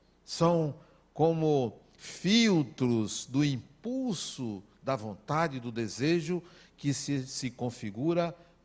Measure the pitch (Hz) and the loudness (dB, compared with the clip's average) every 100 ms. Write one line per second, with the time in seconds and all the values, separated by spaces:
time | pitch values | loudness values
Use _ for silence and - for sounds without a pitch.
0 | _ _ - - 165 170 156 - - _ | _ _ -10 2 4 4 0 -4 -14 _
1 | _ - 160 165 156 147 120 - - - | _ 0 2 4 4 4 2 -4 -18 -20
2 | - - 180 226 226 175 139 - 123 117 | -16 -4 2 4 6 4 2 0 2 2
3 | 104 - - 127 147 127 - - 226 262 | 0 -4 -4 0 2 0 -8 -12 -8 -4
4 | 254 170 - - 120 101 98 _ - 131 | -4 -4 -6 -6 -6 -8 -12 _ -4 -4
5 | 107 95 - 147 165 135 120 113 110 87 | -4 -10 -2 0 0 -2 -6 -4 -4 -2
6 | 147 170 156 180 - - - - 143 135 | 2 2 0 -4 -6 -18 -20 -6 -2 -2
7 | - 143 131 - 127 - 123 - 107 101 | -2 -4 -4 -6 -6 -4 -6 -6 -8 -4
8 | 151 170 170 165 - _ | 0 0 0 -4 -18 _